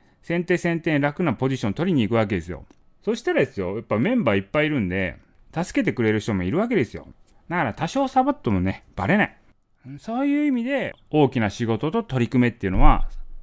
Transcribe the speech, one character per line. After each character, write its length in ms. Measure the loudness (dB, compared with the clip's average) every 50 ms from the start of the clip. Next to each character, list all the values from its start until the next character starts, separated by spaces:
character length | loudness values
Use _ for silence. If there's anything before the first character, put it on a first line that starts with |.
| _ _ _ _ _
先 220 | -4 -4 -4 0
手 120 | 0 0
先 240 | 0 0 -2 -2 0
手 120 | -2 0 0
に 80 | 2
楽 220 | 2 0 0 0 -2
な 120 | -2 0
ポ 160 | 0 0 -2
ジ 80 | -2 -2
シ 80 | -2
ョ 20 | -4
ン 60 | -2
取 160 | -2 0 0
り 40 | 2
に 80 | 2 2
行 80 | 2
く 40 | 2
わ 120 | 2 2
け 100 | 2 0
で 40 | -4
す 100 | -4 -6
よ。 140 | -12 -12 -14 -20 -20 _ _ _ _ _ _
そ 120 | -4 -4
し 60 | -4
た 140 | -2 -2 0
ら 60 | 0
で 60 | 0
す 140 | 0 -2 -6
よ、 160 | -6 -4 -6
や 60 | -8 -4
っ 20 |
ぱ 140 | -2 0 0
メ 160 | 2 2 0
ン 100 | 0 2
バ 100 | 2 2
ー 40 | 0
い 20 |
っ 20 | 0
ぱ 180 | -2 -2 0 0
い 40 |
い 40 | 0
る 100 | 0 0
ん 80 | -2 -2
で、 300 | -2 -2 -2 -4 -6 -10 _ _ _ _ -20 -10 -6
助 280 | -6 -6 -4 -2 -2 -2
け 20 |
て 80 | -2 0
く 100 | 0 2
れ 80 | 2
る 100 | 2 0
人 120 | 0 -2 -2
も 100 | -2 -2
い 80 | -2
る 60 | 0
わ 120 | 0 0 0
け 60 | 0
で 100 | 0 0
す 80 | -2 -4
よ。 120 | -16 -18 -18 -20 _ -20 _ _ -20 _ -6
だ 60 | -4
か 80 | -2 -2
ら 100 | -2 -2
多 120 | -4 -6
少 220 | -4 -2 -2 -2 0
サ 140 | 2 0 2
ボ 80 | 2
っ 100 | -2 -2
て 80 | -2 0
も 120 | 0 2
ね、 240 | 0 -2 -4 -6 -10 -18 _
バ 100 | -6 0
レ 120 | 0 2 2
な 80 | 2
い。 100 | 0 -2 _ _ -20 _ _ _ _ _ _ _ -18 -18 -16
そ 220 | -10 -8 -4 -2
う 60 | -2
い 180 | 0 0 0 0
う 20 |
意 40 | 0
味 140 | 0 0 -2
で、 300 | -2 -2 -2 -4 -4 -8 -12 -14 _
大 180 | 2 4 4 4
き 120 | 4 2
な 100 | 0 0
仕 160 | -2 -2 -2
事 240 | -2 -2 -2 -2 -2
と 120 | -4 -4 -4
取 240 | -4 -2 -2 -2
り 40 | 0
組 120 | 2 2 2
め 60 | 2
っ 40 | 0
て 140 | -2 -4
い 40 | -2
う 20 | 4
の 100 | 8 8
は、 260 | 8 8 8 2 -2 -2 -8 -12 -12 -12 -14